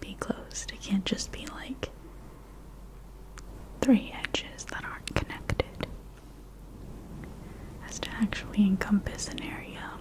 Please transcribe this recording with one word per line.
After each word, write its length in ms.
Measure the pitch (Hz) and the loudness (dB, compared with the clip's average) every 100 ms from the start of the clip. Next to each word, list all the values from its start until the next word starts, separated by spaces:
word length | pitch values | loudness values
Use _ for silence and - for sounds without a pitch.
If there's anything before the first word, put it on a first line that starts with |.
be 160 | - 196 | -10 -6
closed. 520 | - - - - - | -2 -2 -4 -8 -6
It 80 | - | -8
can't 220 | - 196 | 2 2
just 280 | 185 - - | 4 0 0
be, 140 | - - | -6 -8
like, 440 | - - 262 - - - - - - - - - - - - - - - - - - - - | -8 -6 -4 -4 -6 -14 -12 -14 -14 -14 -14 -12 -12 -12 -12 -14 -14 -12 -12 -12 -10 -10 0
three 320 | - 240 - | 10 10 10
edges 500 | - - - - - - | -4 -2 -2 -4 -10 -6
that 180 | - | -4
aren't 300 | - - - | -4 -6 4
connected. 500 | - - - - - - - | 6 6 -4 2 2 2 0
It 60 | - - - - - - - - - - - - - - - - - - - - | -4 -4 -10 -14 -14 -14 -14 -14 -14 -12 -10 -10 -10 -8 -8 -8 -10 -10 -10 -10
has 160 | - - | -8 -4
to 100 | - | -4
actually 520 | - 220 - - - | 2 2 2 -2 6
encompass 640 | 202 190 - 208 - - - | 8 8 6 6 4 -2 -4
an 140 | - | -4
area. 480 | - - - - - - | -4 -4 -6 -8 -8 -8